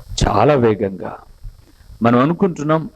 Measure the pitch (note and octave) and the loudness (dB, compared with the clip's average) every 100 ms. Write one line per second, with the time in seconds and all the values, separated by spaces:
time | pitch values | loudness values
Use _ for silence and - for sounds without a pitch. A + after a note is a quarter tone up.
0 | - - G2+ G2+ B2+ C#3+ A2+ G2+ G2+ F#2 | -8 -2 0 2 2 4 2 0 -4 -6
1 | G#2+ - - - - - - _ - - | -12 -14 -20 -20 -20 -20 -20 _ -20 -2
2 | A#2 B2 C#3+ E3+ G3 D3 D3 D#3+ C#3+ | 2 2 2 0 -2 -2 -2 -2 -4